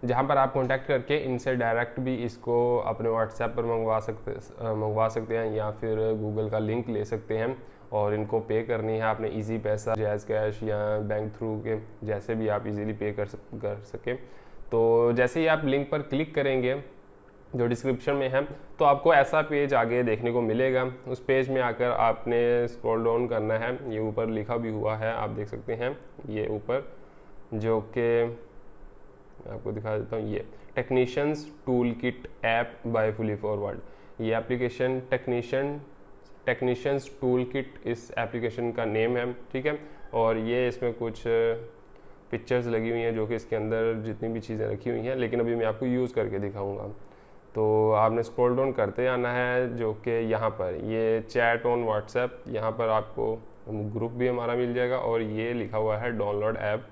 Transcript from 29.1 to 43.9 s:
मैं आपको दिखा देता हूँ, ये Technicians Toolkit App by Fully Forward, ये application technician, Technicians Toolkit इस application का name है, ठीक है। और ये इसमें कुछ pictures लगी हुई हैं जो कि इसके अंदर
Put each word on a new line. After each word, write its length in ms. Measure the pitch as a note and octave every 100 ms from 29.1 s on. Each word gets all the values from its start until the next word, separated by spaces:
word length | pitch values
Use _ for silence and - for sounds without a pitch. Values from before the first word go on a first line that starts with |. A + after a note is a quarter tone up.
| - - - -
मैं 80 |
आपको 180 | A2 G#2+
दिखा 260 | G#2+ G#2+ G#2+
देता 180 | A2 A2+
हूँ, 120 | G#2+
ये 160 | G#2 - - - -
Technicians 580 | B2 B2+ B2 D3 C#3+ D3+
Toolkit 880 | - - - B2 A#2+ A#2 B2+ A#2+ - -
App 520 | A2+ A2+ A#2+ - A#2+ A2+
by 240 | A2 G#2+
Fully 200 | A2+ G#2
Forward, 320 | G#2+ G#2 G2+ - - - - -
ये 160 | A2 A2+
application 640 | A2 B2 B2 - B2+ C3 B2+
technician, 720 | B2 - A#2+ A#2 C3+ C#3 D3 C#3+ - - - - - -
Technicians 540 | A#2+ B2+ B2 C#3+ C#3 C3+ -
Toolkit 640 | B2+ B2 B2+ C#3 C3 - -
इस 280 | A#2 - -
application 540 | A2+ A#2 A2+ A2+ A#2+
का 120 | A#2
name 320 | A2+ A2 A2+ B2
है, 160 | B2
ठीक 340 | B2 - C3 C#3
है। 120 | D3 - - -
और 240 | A2+ A2+ A2
ये 300 | A2 A#2+ B2
इसमें 260 | A#2 B2
कुछ 300 | A2+ A#2 A2 A#2 A#2 A#2 A2+ A#2 - - - - - -
pictures 360 | A2 - B2 A#2+
लगी 240 | A2+ A2+
हुई 100 | A#2
हैं 140 | A#2
जो 120 | A2+ G#2+
कि 80 |
इसके 220 | A2+ - A2+
अंदर 460 | A2 A2+ A2+